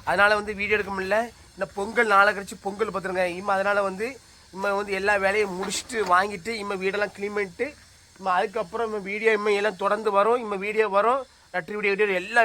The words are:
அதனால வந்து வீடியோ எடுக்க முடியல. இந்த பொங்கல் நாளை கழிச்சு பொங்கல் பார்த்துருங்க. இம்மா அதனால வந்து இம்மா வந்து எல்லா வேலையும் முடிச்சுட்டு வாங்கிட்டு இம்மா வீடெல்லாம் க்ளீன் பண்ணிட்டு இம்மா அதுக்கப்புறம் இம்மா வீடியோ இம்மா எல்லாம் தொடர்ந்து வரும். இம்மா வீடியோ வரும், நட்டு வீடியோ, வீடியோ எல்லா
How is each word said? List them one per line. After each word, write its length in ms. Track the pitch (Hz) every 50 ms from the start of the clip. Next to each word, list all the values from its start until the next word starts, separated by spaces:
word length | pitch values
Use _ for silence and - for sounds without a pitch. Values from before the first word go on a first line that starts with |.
| -
அதனால 320 | 151 170 190 202 208 214 208
வந்து 140 | 202 208 208
வீடியோ 240 | 190 202 202 214
எடுக்க 160 | 208 196 196 196
முடியல. 260 | 190 190 190 202 220 240 226 - - - - -
இந்த 120 | 180 190 - -
பொங்கல் 380 | 202 202 220 214 233 233 214 202
நாளை 180 | 196 202 208 196
கழிச்சு 240 | 196 196 - 220 -
பொங்கல் 320 | - 196 196 196 220 208 185
பார்த்துருங்க. 320 | 196 180 185 180 190 180 180 170 180
இம்மா 140 | 196 202 196
அதனால 240 | 190 196 202 202 202
வந்து 260 | 196 196 190 190 220 262 262 220 - - - - - - 175
இம்மா 160 | 190 196 202 196 196
வந்து 120 | 208 202 196 190
எல்லா 140 | 196 208 208
வேலையும் 380 | 196 190 190 196 214 208 196 175
முடிச்சுட்டு 400 | 185 196 - 180 - - - 247 220 196 180 175
வாங்கிட்டு 380 | 180 202 208 202 175 165 220 233 214
இம்மா 140 | 202 202 202 185 185
வீடெல்லாம் 300 | 196 190 202 208 190 -
க்ளீன் 220 | 202 202 208 208
பண்ணிட்டு 300 | 208 202 180 170 - 247 302 - - - - - - - - -
இம்மா 140 | - 190 190 180
அதுக்கப்புறம் 480 | 185 214 202 196 226 202 170 214 226 233
இம்மா 120 | 220 214 208
வீடியோ 300 | 185 196 202 208 220 226 214
இம்மா 140 | 208 208 214 202
எல்லாம் 260 | 202 208 214 190 175 196
தொடர்ந்து 280 | 196 208 214 220 214
வரும். 280 | 196 196 202 220 240 254 226
இம்மா 140 | 208 202 190 196
வீடியோ 200 | 208 208 220 220 202 190
வரும், 260 | 202 208 233 262 277 254 - _ _ _ _
நட்டு 240 | - 180 165 - 208
வீடியோ, 160 | 208 208 202 196
வீடியோ 240 | 190 214 202 190 180
எல்லா 240 | 185 208 233 240